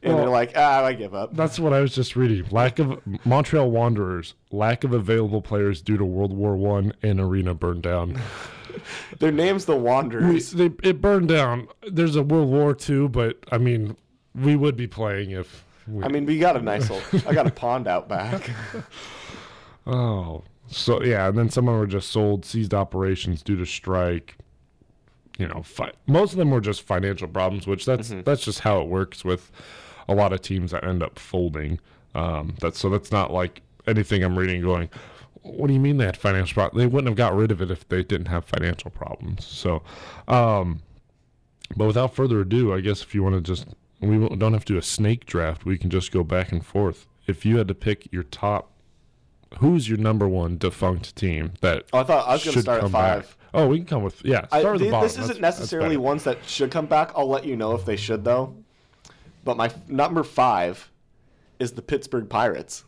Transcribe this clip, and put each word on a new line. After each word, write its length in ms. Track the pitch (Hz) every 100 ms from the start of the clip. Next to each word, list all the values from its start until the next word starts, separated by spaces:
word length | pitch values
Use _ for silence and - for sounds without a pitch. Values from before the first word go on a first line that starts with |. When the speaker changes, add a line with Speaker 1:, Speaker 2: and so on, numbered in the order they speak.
Speaker 1:
And 120 | - 160
Speaker 2:
Well, 80 |
Speaker 1:
they're 80 | 127
like, 220 | 123 120 151
"Ah, 280 | 147 135
I 100 | 131
give 200 | 127 104
up." 220 | 95 107 160
Speaker 2:
that's 240 | 160 -
what 140 | 160
I 60 | 139
was 120 | 139
just 220 | 127 127 -
reading. 320 | 127 107 87
Lack 300 | 110 123 123
of, 200 | 147 127 - 98
Montreal 460 | - 131 151 156 131
Wanderers, 640 | 113 120 110 95 90 82 - _
lack 320 | 98 107 120
of 100 | 139
available 500 | 120 95 113 110 104
players 360 | - 107 101 92
due 160 | - 104
to 60 | 98
World 280 | 90 98
War 220 | 98 104 98
One 380 | 101 101 101 -
and 160 | 107 95
arena 340 | 95 95 90
burned 300 | 85 87 87
down. 360 | 85 87 87 127 107 - - - -
Speaker 1:
<laughs> 520 | - - - - -
Their 120 | 160
name's 340 | 151 175 196 190
the 100 | 143
Wanderers. 800 | 120 127 135 113 175 165 - 175
Speaker 2:
We, 140 | 175
they, 200 | - 190
it 120 | 165
burned 260 | 202 202 170
down. 400 | 160 135 120 117 - 220
There's 280 | 175 165 147
a 80 |
World 260 | 143 160 143
War 240 | 135 147
Two, 360 | 139 - 139 143
but, 280 | 123 113 - -
I 80 | 120
mean, 360 | 123 117 107 113 _ _ _
we 220 | - 135 147
would 200 | 147 120
be 120 | 123
playing 420 | - 107 98 98
if 340 | 95 90 - - _ -
we 160 | 107
Speaker 1:
I 40 | 104
mean, 180 | 143 143
we 140 | 156
got 160 | 170 143
a 40 |
nice 280 | 113 104 120
little, 400 | 98 - 190 -
I 40 | 151
got 100 | 160
a 40 |
pond 360 | - 120 127 117
out 200 | 90 -
back. 400 | 95 104 185 - 110 110
<laughs> 80 | 226 - - - - - - - - - - -
Speaker 2:
Oh, 560 | 127 120 104 87 82 - _ -
so, 360 | - - 120
yeah, 240 | 123 110 95
and 100 | 104
then 120 | 113
some 180 | 131 123
of 60 |
them 60 | 113
were 80 | 104
just 220 | 98 -
sold, 360 | 113 104 101 -
ceased 280 | 117 107
operations 680 | 101 98 92 95 95 - 87
due 160 | - 98
to 80 | 90
strike. 720 | - - 92 87 87 - - - _ _ _ _ _ _ _ _ -
You 100 | 90
know, 160 | -
fi-, 280 | 82 - - - -
most 240 | 147 202
of 60 | 180
them 140 | 160
were 100 | 131
just 200 | 104 101
financial 440 | - 92 98 98 87
problems, 400 | 90 92 98 98
which 180 | 95 -
that's, 240 | 127 113
Speaker 1:
Mm-hmm. 120 | 101
Speaker 2:
that's 200 | 92 143
just 160 | - 101
how 180 | 110 101
it 60 | 80
works 380 | 92 95 - 90
with 260 | 90 - - - - - - -
a 60 |
lot 200 | 98 101
of 80 | 92
teams 300 | - 95 90
that 120 | 90
end 180 | 90 90
up 160 | 82 -
folding. 640 | - 92 87 78 76 82 _ _ _
Um, 420 | - 85 78 78 -
that's, 200 | 85 -
so 100 | 98
that's 220 | 98 -
not, 200 | 107 95
like, 280 | 85 90 - _ _ -
anything 360 | 110 104 101
I'm 140 | 92 92
reading 240 | 92 90
going, 280 | 87 90 82 - - - - -
"What 260 | - - 143
do 60 |
you 60 | 135
mean 180 | 139 143
they 80 | 107
had 120 | 92
financial 360 | 104 95 90
problems?" 280 | - 95 -
They 60 | 123
wouldn't 200 | 131 131
have 80 | 104
got 180 | 117 95
rid 160 | 110
of 100 | 98
it 100 | 92
if 160 | 90 -
they 140 | 90
didn't 240 | 90 92 82
have 180 | 85 -
financial 460 | 82 82 90 -
problems. 540 | - - - - 95 -
So, 360 | - - 80 - - - - -
um, 540 | 123 117 107 90 80 - - _ _ _ _ _ _ - -
but 120 | 107
without 260 | 110 127
further 280 | - 135 113
ado, 320 | 95 113 117
I 80 | 92
guess 200 | 95 101
if 140 | - 104
you 80 |
wanna 180 | 95 95
just, 240 | 82 90 - - _ _
we 160 | 101 110
won't, 180 | 110 104
don't 140 | 110
have 120 | 110 -
to 80 |
do 40 | 98
a 40 |
snake 420 | - - 104 117 -
draft. 400 | 90 82 80 87
We 120 | 95
can 120 | 90
just 220 | 92 90
go 120 | 92
back 280 | 82 90 92
and 120 | 90
forth. 440 | - 101 101 82 - _ -
If 180 | 95 107
you 120 | 117
had 100 | 101
to 60 | 95
pick 360 | - 104 -
your 120 | 90
top, 440 | 85 - 101 104 - _ _ _ _ _ _ _ _ -
who's 280 | 135 175 113
your 100 | 110
number 300 | 110 110 101
one 300 | 92 85 85
defunct 580 | 90 - 95 90 - -
team 380 | 95 80 80 -
that 240 | 95 80 -
Speaker 1:
Oh, 60 | 127
I 40 |
thought 240 | 131 156 127
I 60 |
was 100 | 143
gonna 100 | 156
Speaker 2:
should 100 | 131
Speaker 1:
start 140 | 113 120
at 20 |
Speaker 2:
come 80 | 104
back? 320 | 98 95 104
Speaker 1:
five. 140 | 98 - -
Speaker 2:
Oh, 140 | - 147
we 100 | 151
can 80 | 175
come 180 | 143
with, 200 | 98 - -
yeah, 200 | 120 -
Speaker 1:
I, 80 | 147
Speaker 2:
start 120 | 185
with 60 | 202
the 40 | 196
Speaker 1:
th-, 60 |
Speaker 2:
bottom. 160 | 226 220
Speaker 1:
this 60 | 220
isn't 100 | 254
Speaker 2:
That's, 120 | 190
that's 200 | 170 170
Speaker 1:
necessarily 300 | - 165 165 151
Speaker 2:
better. 40 |
Speaker 1:
ones 220 | 127 147 151
that 120 | 127 -
should 240 | - 135
come 140 | 165 156
back. 240 | 156 160 -
I'll 120 | 139
let 160 | 135 156
you 100 | 123
know 180 | 110
if 120 | 117 92
they 100 | 101
should, 260 | 104 110 101
though. 300 | 123 131 - - _ _ _ - - - -
But 140 | - 113
my 80 | 117
f-, 240 | - -
number 340 | 135 147 170
five 680 | 151 - 127 104 87 92 - _ _ _ _ _ _ _
is 120 | 123
the 80 | 120
Pittsburgh 480 | - 143 135 127 104
Pirates 560 | 110 117 78 82 -